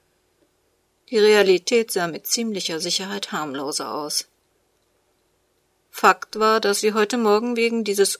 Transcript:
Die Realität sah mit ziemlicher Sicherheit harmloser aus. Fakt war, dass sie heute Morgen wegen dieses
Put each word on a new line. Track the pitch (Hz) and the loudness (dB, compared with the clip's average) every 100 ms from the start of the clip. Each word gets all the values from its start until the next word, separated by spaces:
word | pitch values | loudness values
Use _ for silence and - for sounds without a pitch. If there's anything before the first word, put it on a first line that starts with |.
| _ _ _ _ _ _ _ _ _ _ _ | _ _ _ _ _ _ _ _ _ _ _
Die | 220 | 2
Realität | 214 208 190 175 - 233 226 | 6 6 6 2 2 0 0
sah | 190 170 | -4 -4
mit | 151 - | -6 -6
ziemlicher | 240 226 190 - 160 | -4 -4 -6 -6 -6
Sicherheit | 175 - 190 202 - | -4 -6 -6 -8 -6
harmloser | 185 151 135 139 151 135 | -6 -6 -6 -6 -6 -6
aus. | 131 151 - - _ _ _ _ _ _ _ _ _ _ _ _ _ _ _ _ | -8 -6 -6 -8 _ _ _ _ _ _ _ _ _ _ _ _ _ _ _ _
Fakt | - 208 - - 214 | 2 2 2 -2 -2
war, | 220 220 | 0 2
dass | 208 202 | 0 0
sie | 214 | 0
heute | 214 208 247 | 0 0 0
Morgen | 214 208 240 233 | 2 2 0 0
wegen | 233 233 | 0 0
dieses | 208 196 196 | -2 0 0